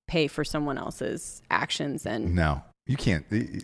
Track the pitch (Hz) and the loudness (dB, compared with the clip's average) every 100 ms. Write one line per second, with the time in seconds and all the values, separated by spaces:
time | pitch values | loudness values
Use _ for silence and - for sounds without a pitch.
0 | - 170 147 - 151 156 147 135 - - | -2 2 2 0 -2 -2 -2 -2 -6 -4
1 | - - - - - - 170 - 147 131 | -4 -4 -8 -12 0 2 2 -2 -2 -4
2 | - 113 98 87 78 69 - _ - 135 | -4 -4 0 4 4 2 -4 _ -2 0
3 | - 82 - 107 123 - | 2 0 2 -2 0 -6